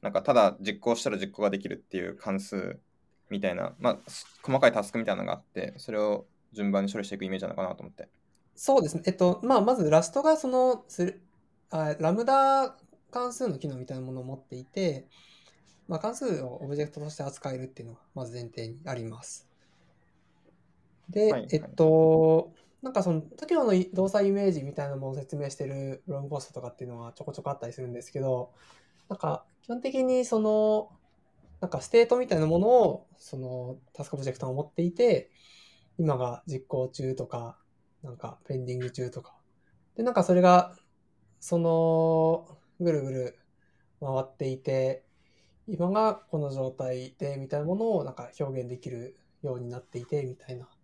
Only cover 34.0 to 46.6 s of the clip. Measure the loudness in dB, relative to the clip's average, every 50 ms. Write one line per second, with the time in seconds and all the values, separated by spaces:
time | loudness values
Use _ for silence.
34 | -12 -10 -8 -6 -6 -6 -6 -6 -6 -6 -4 -4 -6 -6 _ -2 -2 -2 2 4
35 | 4 4 4 4 0 _ _ _ _ -20 -20 -20 -20 _ _ _ _ _ _ 0
36 | 0 0 2 0 -2 -4 -4 -8 _ -8 -8 -8 -8 _ -4 -4 -4 -4 -6 -6
37 | -6 -6 -4 -6 -8 -8 -8 -10 -10 -10 -14 _ _ _ _ _ _ _ _ _
38 | -18 -18 -16 -14 -14 -14 -14 _ _ -8 -8 -8 -6 -6 -6 -6 -6 -8 -6 -6
39 | -8 -8 -8 -12 -16 -16 -20 _ _ _ _ _ _ _ _ _ _ _ _ -4
40 | -2 0 2 2 4 4 6 6 8 10 8 8 8 4 -6 _ _ _ _ _
41 | _ _ _ _ _ _ _ _ -8 -2 0 0 2 2 2 4 4 4 4 4
42 | 4 4 4 4 4 4 2 0 -2 -10 -20 _ _ _ _ _ 0 0 0 0
43 | 0 -4 -4 -4 -6 -6 -8 _ _ _ _ _ _ _ _ _ _ _ _ _
44 | -8 -4 -2 -2 -4 -4 -8 _ -6 -6 -6 -6 -4 -2 0 0 0 0 -2 -4
45 | _ _ _ _ _ _ _ _ _ _ _ _ _ -10 -6 -2 -2 0 2 2
46 | 2 2 0 -2 _ _ -4 -4 -4 -4 -4 -4